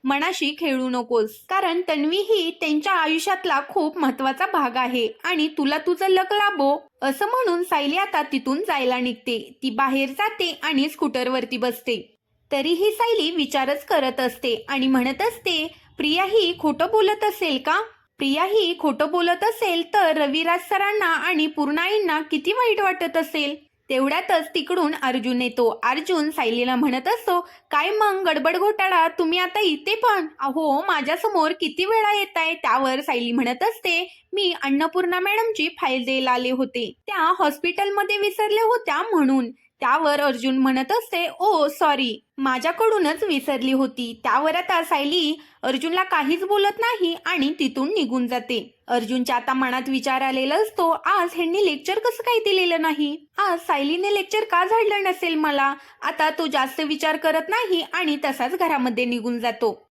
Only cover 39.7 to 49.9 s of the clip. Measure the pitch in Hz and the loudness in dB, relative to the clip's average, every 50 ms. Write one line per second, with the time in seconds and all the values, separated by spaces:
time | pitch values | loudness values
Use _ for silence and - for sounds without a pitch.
39.7 | _ _ - 247 254 311 330 294 294 294 285 285 262 240 226 262 262 262 262 262 | _ _ 0 2 2 4 4 2 2 2 2 0 0 0 -2 0 2 2 2 2
40.7 | 262 262 262 262 415 466 453 - - 339 349 320 - - 359 415 403 320 294 302 | 2 2 0 0 0 -2 -2 -2 -4 -4 -2 -4 -4 0 2 2 4 4 2 2
41.7 | - - 349 302 285 247 269 240 214 - _ _ _ - 269 269 254 262 233 320 | 2 2 2 2 4 2 0 -2 -4 -8 _ _ _ -4 -2 0 0 0 0 -2
42.7 | 339 - 453 453 440 415 349 294 320 339 440 403 311 269 262 - 277 254 247 262 | 0 2 2 2 4 4 2 2 0 0 0 0 0 0 0 -2 -2 0 0 2
43.7 | 269 262 269 262 262 - 247 233 226 226 - 247 214 262 294 320 320 349 359 359 | 2 2 2 0 -2 -6 -8 -8 -8 -6 -2 0 0 2 2 2 0 -2 -2 0
44.7 | 381 339 330 339 349 285 277 285 311 359 330 294 311 294 - - _ _ - 247 | 0 0 2 0 0 0 0 0 0 0 0 0 -2 -4 -8 -20 _ _ -4 -2
45.7 | 262 262 269 330 339 359 370 370 359 320 285 269 330 349 392 392 403 415 392 403 | -2 -2 -2 -2 0 0 0 0 0 0 2 0 0 -2 0 0 2 2 2 0
46.7 | 415 427 453 466 494 415 359 339 339 339 - - - 311 269 285 330 - 294 262 | 0 0 -2 -2 0 0 -2 -2 -2 -4 -4 -4 -2 0 0 -2 0 0 -2 -2
47.7 | - 269 262 302 415 427 302 226 240 254 247 233 254 247 240 - 254 220 - - | 0 -2 -2 -2 0 -2 -2 0 0 -2 -2 0 -2 -4 -4 -4 -6 -6 -6 -8
48.7 | _ _ _ - 240 247 233 208 240 254 247 254 262 240 240 - 262 262 262 254 | _ _ _ -2 -2 0 0 0 -2 -2 0 0 -2 -2 0 0 0 0 0 0
49.7 | 247 262 254 269 | -2 -2 -2 -2